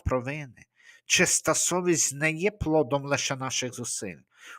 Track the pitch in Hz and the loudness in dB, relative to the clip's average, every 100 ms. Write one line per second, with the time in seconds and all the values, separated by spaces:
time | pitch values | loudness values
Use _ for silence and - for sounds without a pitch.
0 | - 127 123 151 135 - - _ - - | -2 -2 -2 -8 -12 -18 -20 _ -20 -18
1 | - - 175 - 165 151 - 180 180 156 | 0 4 4 4 2 2 0 2 2 2
2 | - 139 156 160 202 202 156 156 123 143 | 0 0 -2 0 -2 -2 2 2 2 0
3 | 139 135 - 131 131 - 127 123 120 - | 0 -2 0 -4 -4 -4 -4 -6 -8 -6
4 | 101 71 _ _ - | -8 -10 _ _ -20